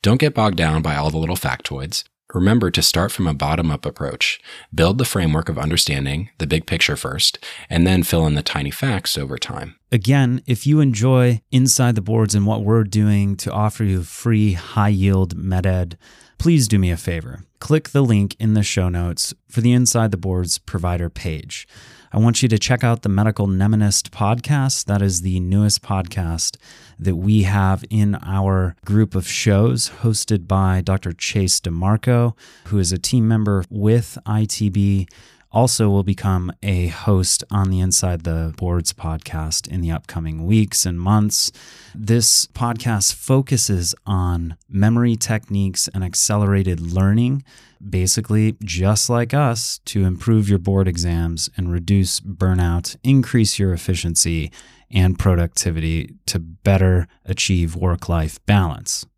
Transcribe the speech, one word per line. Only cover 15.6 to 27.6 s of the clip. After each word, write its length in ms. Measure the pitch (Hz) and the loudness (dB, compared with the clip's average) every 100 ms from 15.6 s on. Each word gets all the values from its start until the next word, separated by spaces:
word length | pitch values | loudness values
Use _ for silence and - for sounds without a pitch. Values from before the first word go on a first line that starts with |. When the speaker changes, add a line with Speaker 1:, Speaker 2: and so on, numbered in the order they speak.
| 92 | 0
Speaker 2:
ed, 320 | 92 87 85 _ - _ _ | 0 -4 -8 _ -20 _ _
please 280 | 170 165 110 | 2 2 4
do 120 | 104 | 2
me 120 | 92 | 2
a 60 | 82 | -2
favor. 480 | - 82 78 104 - _ | -4 -6 -8 -16 -20 _
Click 300 | - 156 - | -2 -2 0
the 120 | 139 | 0
link 340 | 131 104 101 - | 4 2 2 -2
in 140 | 110 | 0
the 100 | 107 | 2
show 240 | 101 - 90 | 0 0 0
notes 460 | 87 87 82 - - _ | -2 -4 -4 -8 -10 _
for 120 | - | 0
the 120 | 117 | 2
Inside 380 | 123 123 117 113 | 4 2 2 0
the 60 | 98 | -2
Boards 420 | 95 90 90 - | -2 -2 -2 -6
provider 500 | - 95 90 87 85 | -6 -4 -2 -2 -4
page. 600 | - 87 80 - - - - - - _ | -6 -8 -8 -10 -16 -16 -20 -20 -20 _
I 60 | 98 | 2
want 240 | 117 113 | 4 4
you 40 | 123 | 2
to 120 | 107 | 2
check 240 | - 123 | 0 0
out 180 | 120 117 | 0 0
the 60 | 104 | 0
Medical 400 | 95 107 107 101 | 2 2 0 0
Mnemonist 600 | 95 101 107 104 - - | 2 2 4 2 0 -6
podcast. 760 | - 104 120 131 147 135 - | -2 -2 0 0 0 0 -2
That 180 | - 101 | -2 0
is 200 | 98 87 | 0 0
the 180 | 92 92 | -2 -2
newest 420 | 90 98 104 - | 0 2 2 0
podcast 720 | - 98 87 - 85 82 - - - - - - | -2 -4 -4 -6 -4 -4 -6 -8 -20 -20 -20 -6
that 200 | 95 85 | -2 0
we 260 | 95 107 | 2 4
have 420 | 95 101 | 4 2